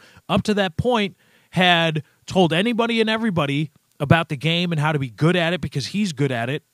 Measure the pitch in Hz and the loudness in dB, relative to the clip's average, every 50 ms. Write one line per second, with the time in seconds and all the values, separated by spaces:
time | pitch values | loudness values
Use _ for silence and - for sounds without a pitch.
0 | - - - - _ - 175 202 - 214 208 202 190 185 - - - 247 247 220 | -8 -18 -20 -20 _ -2 -2 0 0 0 0 0 0 -2 -2 -2 0 0 2 2
1 | 202 190 - _ _ _ _ _ _ _ - 175 185 180 175 170 165 165 151 151 | 0 -2 -6 _ _ _ _ _ _ _ 0 2 4 4 4 4 2 0 0 -2
2 | - _ _ _ _ - - 190 180 156 160 170 202 240 240 208 233 233 233 226 | -6 _ _ _ _ -2 2 2 4 4 2 0 0 0 0 0 0 0 0 0
3 | 220 220 220 220 226 220 175 165 147 139 139 147 156 - _ _ _ _ _ _ | 0 0 0 0 -2 -2 0 0 -2 0 0 -2 -2 -4 _ _ _ _ _ _
4 | 151 131 165 165 170 - 151 120 131 160 165 170 180 175 170 151 147 156 156 143 | 2 2 2 2 2 -2 -6 -4 -2 -2 0 0 -2 -2 -2 0 0 0 0 -2
5 | 139 123 104 - 147 165 180 180 165 165 180 170 - - - 143 120 - - 202 | -4 -6 -4 0 2 2 2 2 0 0 -2 -4 -6 -6 -6 -6 -6 -4 -4 -2
6 | 214 185 143 117 143 131 127 113 117 123 143 196 - _ | -2 -2 -2 -2 -2 -2 -2 -4 -4 -4 -6 -8 -10 _